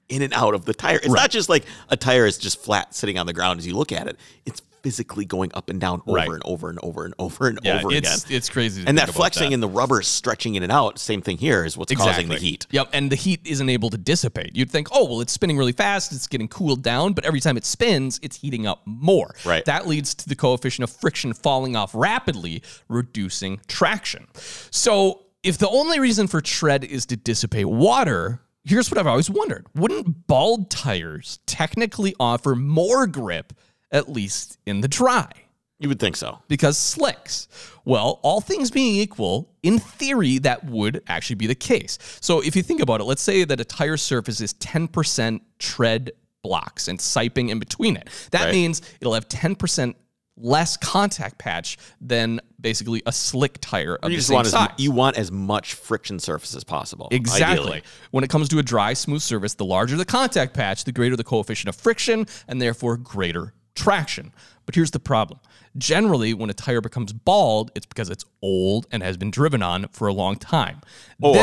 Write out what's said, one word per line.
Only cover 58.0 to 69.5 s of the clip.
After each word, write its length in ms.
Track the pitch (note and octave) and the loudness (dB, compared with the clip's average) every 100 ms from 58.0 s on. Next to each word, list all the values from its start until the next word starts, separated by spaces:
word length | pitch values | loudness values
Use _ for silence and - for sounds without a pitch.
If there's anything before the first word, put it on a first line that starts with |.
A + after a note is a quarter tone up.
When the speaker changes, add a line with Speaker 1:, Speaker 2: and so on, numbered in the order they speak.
| - | -6
Speaker 2:
When 100 | C3 | -4
it 60 | C3 | 0
comes 180 | D#3 C#3+ | 0 2
to 80 | D#3 | 0
a 40 | |
dry, 320 | C3 A#2 G#2 | 2 2 2
smooth 260 | B2+ - D3 | 0 -2 -4
surface, 320 | - A2 G2+ | -2 -2 -4
the 100 | - F#2+ | -4 0
larger 300 | F#2 A#2+ D3+ | 0 2 0
the 80 | F#3 | 0
contact 480 | A#3+ B3+ F#3 C3 | 0 2 0 -2
patch, 300 | - G2+ G2 | -2 -2 -2
the 80 | - | -4
greater 240 | B2 B2 B2 | 0 0 0
the 80 | |
coefficient 440 | A2+ A2+ G#2 A2 G2+ | 0 -2 -2 -6 -6
of 80 | - | -2
friction, 500 | - A#2 - A3 G#3+ - - | 0 0 2 0 0 -8 -10
and 140 | B2+ | -2
therefore 340 | A#2+ A#2 A#2+ A#2 | -2 0 -2 -2
greater 560 | B2 G2 F2 E2 - - _ | -4 -4 -2 -2 -8 -14 _
traction. 580 | - - G3 D3 - - _ - _ - | -2 2 2 0 -8 -12 _ -20 _ -4
But 80 | |
here's 160 | - D#3+ | 0 0
the 60 | C#3 | 0
problem. 400 | - A#2+ G2+ - _ _ _ - | 0 0 0 -6 _ _ _ -6
Generally, 580 | B2 D#3+ G#3+ D3+ A2 | 0 2 4 2 2
when 140 | G#2+ G#2+ | -2 -4
a 40 | |
tire 260 | G2 - A#2+ | -6 -2 -2
becomes 320 | G#2+ B2+ G#2 | -2 -4 -6
bald, 580 | A2 - G3+ D3 G#2+ A2+ | -4 2 4 4 2 -2
it's 120 | - - | -8 -12
because 220 | - F#2+ | -8 -8
it's 140 | F#2+ - _ | -8 -14 _
old 440 | F#2+ F#2+ F#2 G#2+ - | -2 2 2 2 -2
and 120 | A2+ | -6
has 140 | F#2 F2+ | -4 -4
been 140 | G2+ | -4
driven 320 | G#2+ D3+ | 0 2